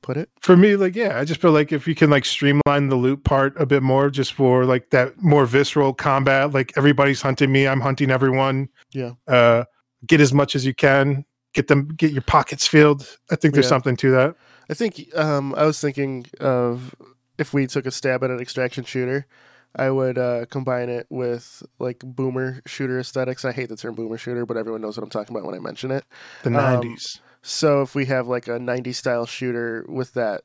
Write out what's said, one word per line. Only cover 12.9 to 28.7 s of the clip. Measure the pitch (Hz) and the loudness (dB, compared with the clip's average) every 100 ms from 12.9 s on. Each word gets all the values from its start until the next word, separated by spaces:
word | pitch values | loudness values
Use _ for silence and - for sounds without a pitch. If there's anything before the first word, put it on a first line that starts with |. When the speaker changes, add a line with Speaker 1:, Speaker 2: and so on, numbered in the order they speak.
| 143 - - _ | 4 -4 -20 _
Speaker 2:
I | 160 | 0
think | 160 | 2
there's | 143 | 4
Speaker 1:
Yeah. | 127 | 2
Speaker 2:
something | 135 131 123 | 2 0 0
to | 135 | 2
that. | 131 139 170 _ _ _ | 4 2 -2 _ _ _
Speaker 1:
I | |
think, | 151 233 180 - 160 | -4 -4 -6 -10 -4
um, | 156 143 139 135 | -2 -2 -4 0
I | |
was | 151 151 | 0 0
thinking | 147 135 139 131 120 - | -6 -4 -6 -6 -12 -6
of | 139 127 123 120 127 - - _ _ - | -2 0 -2 -6 -12 -20 -20 _ _ -10
if | 151 | -4
we | 143 131 | -2 -2
took | 143 127 | -4 -6
a | |
stab | - 135 127 | -6 -4 -2
at | 131 | -4
an | 123 | -6
extraction | 123 - 127 - | -8 -6 -6 -6
shooter, | 120 131 123 135 139 _ _ _ _ | -8 -6 -4 -6 -8 _ _ _ _
I | - 135 | -6 -2
would, | 135 131 123 | -2 -2 -2
uh, | 123 120 117 | -4 -4 -6
combine | 139 131 123 123 | -8 -4 -4 -4
it | 120 - | -8 -8
with, | 131 123 120 - - - _ | -6 -6 -6 -10 -20 -20 _
like, | 123 120 | -8 -8
boomer | 127 127 131 127 131 127 - | -14 -6 -4 -4 -6 -8 -16
shooter | - 131 127 | -8 -6 -6
aesthetics. | 123 131 127 127 | -6 -6 -6 -6
I | 131 | -8
hate | 123 123 | -8 -10
the | 110 | -10
term | 120 | -12
boomer | 113 113 113 | -10 -10 -10
shooter, | - 120 117 | -8 -8 -6
but | 113 | -6
everyone | 110 110 | -6 -8
knows | 110 110 | -8 -10
what | |
I'm | 104 | -8
talking | 110 104 | -8 -8
about | 113 - | -10 -10
when | |
I | 92 | -10
mention | - - 131 | -12 -10 -6
it. | 135 - - - - | -6 -8 -20 -20 -6
Speaker 2:
The | 131 | -2
Speaker 1:
Um, | |
Speaker 2:
nineties. | 127 135 123 120 117 - - _ _ | 0 2 0 -2 -10 -14 -16 _ _
Speaker 1:
so | - - 156 143 | -12 -2 0 0
if | 135 | 0
we | 147 131 | -4 -4
have, | 131 120 | -4 -4
like, | 123 120 | -6 -6
a | 120 | -8
nineties | 123 | -6